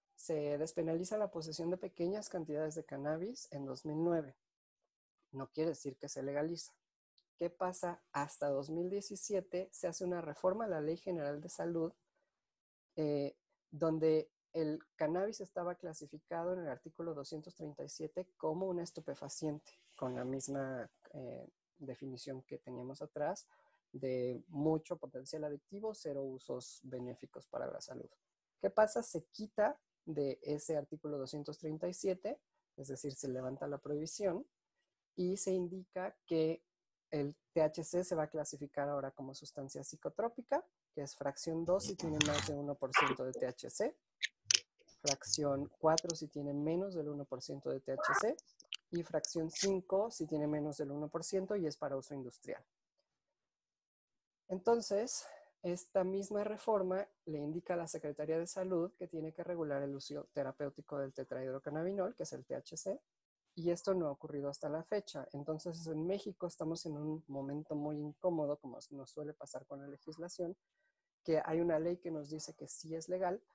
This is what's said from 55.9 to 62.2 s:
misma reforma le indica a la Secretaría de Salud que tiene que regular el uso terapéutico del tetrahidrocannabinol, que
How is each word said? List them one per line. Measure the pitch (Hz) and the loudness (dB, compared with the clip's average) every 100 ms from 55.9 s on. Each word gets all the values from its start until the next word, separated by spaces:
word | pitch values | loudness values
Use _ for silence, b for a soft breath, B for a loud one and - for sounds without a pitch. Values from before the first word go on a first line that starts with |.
| 190 | 2
misma | 185 196 196 208 | 4 2 0 0
reforma | 214 214 - 208 185 190 - _ - | 0 0 4 4 4 2 -2 _ -6
le | 147 | -4
indica | 147 170 - | -2 -2 0
a | 175 | -2
la | 165 | -2
Secretaría | 160 151 143 156 160 | -4 -4 -2 0 0
de | 175 | 0
Salud | 196 185 170 185 - | -2 2 2 2 -2
que | 175 | -6
tiene | 165 160 | -4 -4
que | 170 | -4
regular | 175 170 151 139 | -2 0 2 2
el | 139 | 0
uso | 139 - 143 - | -4 -6 -8 -4
terapéutico | - 135 - 143 147 - 143 | -2 -2 -2 -4 -6 -6 -4
del | 135 | -2
tetrahidrocannabinol, | 135 131 127 131 135 147 156 180 196 226 | -4 -6 -4 -2 -4 -2 0 0 2 0
que | 240 | -2